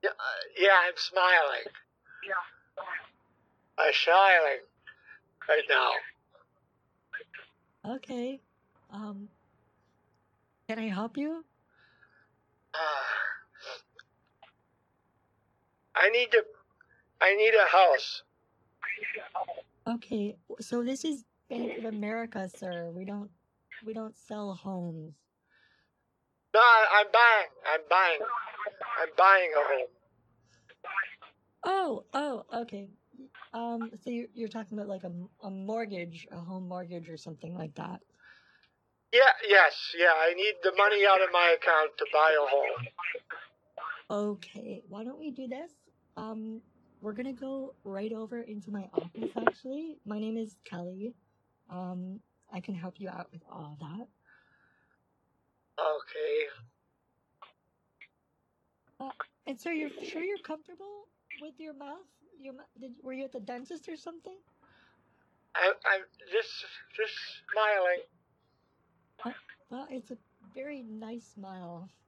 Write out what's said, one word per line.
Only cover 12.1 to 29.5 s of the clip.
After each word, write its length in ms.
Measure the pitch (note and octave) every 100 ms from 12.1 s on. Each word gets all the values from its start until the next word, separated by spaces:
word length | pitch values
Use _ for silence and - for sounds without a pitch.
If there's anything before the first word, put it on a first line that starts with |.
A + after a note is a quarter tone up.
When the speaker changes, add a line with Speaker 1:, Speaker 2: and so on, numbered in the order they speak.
| _ _ _ _ _ _
Speaker 1:
Uh, 320 | D#3 D#3 C#3+ C3 - - - - - - - _ _ - _ _ _ - _ _ _ _ _ _ _ _ _ _ _ _ _ _ -
I 140 | F#3
need 200 | A3+ A#3+
to, 120 | A#3 G#3+ - _ _ _ _ _ _
I 120 | F#3
need 200 | G3+ A3
a 120 | A3 F#3
house. 540 | F3+ F#3 C#3 - - - _ _ _ _ _ - G#4+ G#4+ - - F4+ - - - _ -
Speaker 3:
Okay, 480 | A#3 - A3 G3+ G#3+ _
w-, 120 | -
so 220 | A3 A#3+
this 200 | A#3+ C4+
is 200 | D#4+ C#4 - _ _
Bank 300 | A#3+ A#3+ A#3
of 60 | A3+
America, 600 | G#3+ G#3 A3+ A3+ A3 F#3+ -
sir. 340 | F#3+ E3+ E3+
We 100 | E3+
don't, 260 | F#3+ G3+ G3+ _ _ _ _ - G#3+
we 80 |
don't 220 | A3 A3 A3
sell 380 | _ G#3+ G#3
homes. 600 | F#3 F#3+ F#3 F3 D#3+ D#3 D3 _ _ _ _ _ _ _ _ _ _ _ _ _
Speaker 1:
No, 80 | G#3+
I, 260 | A#3+ A3+ A3 G3+
I'm 60 | G#3
buying. 360 | A3+ A#3+ A3 F3 - -
I'm 80 | D#3+ D#3
buying. 320 | F3+ F#3 D#3 - - - - - - - -
I'm 80 | E3 -
buying 340 | F#3+ G3 F3